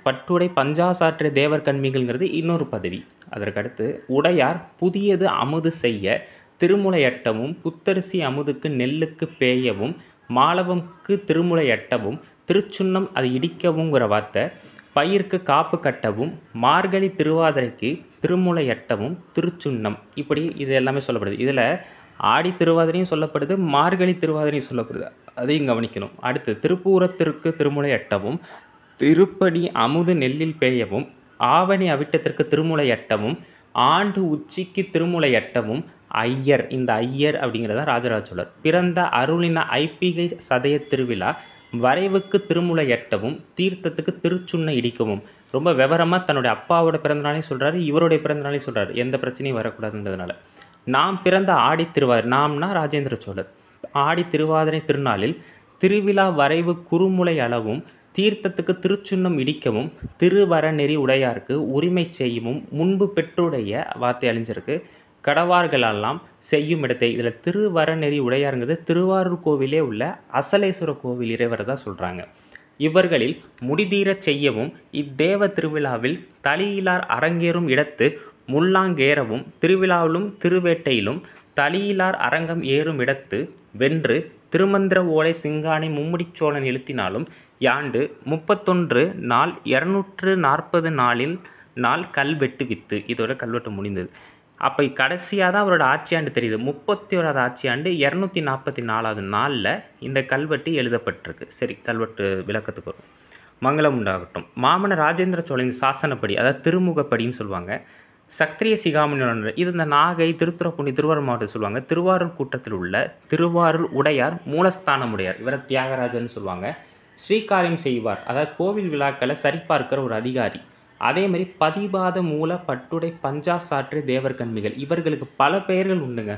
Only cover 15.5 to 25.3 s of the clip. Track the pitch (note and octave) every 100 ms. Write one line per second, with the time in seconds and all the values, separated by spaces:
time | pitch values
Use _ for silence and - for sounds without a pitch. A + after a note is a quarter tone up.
15.5 | C#3+ D3+ E3 C#3 B2 A2 G#2 D3+ - -
16.5 | A#2 B2 E3+ F#3+ F#3+ F#3+ F#3+ D#3 D#3+ D#3+
17.5 | C#3 A#2+ - A2+ E3+ - - - F3+ F3+
18.5 | E3+ C3 A2 - G#2 B2 F3+ - E3 F3
19.5 | E3+ C#3+ A#2+ G#2+ G#2+ - D3 C#3+ D3 E3
20.5 | - C3+ C3+ C3 C#3 C3+ A2+ G2+ G#2 B2+
21.5 | C3+ A#2+ F3+ - - - - G2+ C3+ F3
22.5 | F3+ E3 E3 E3 F3+ F3+ D3+ D#3 D3+ C#3+
23.5 | G3 E3 C#3 E3+ F#3 F3+ F3+ D#3+ D3+ D3+
24.5 | D3 C3 B2 A2+ - - - -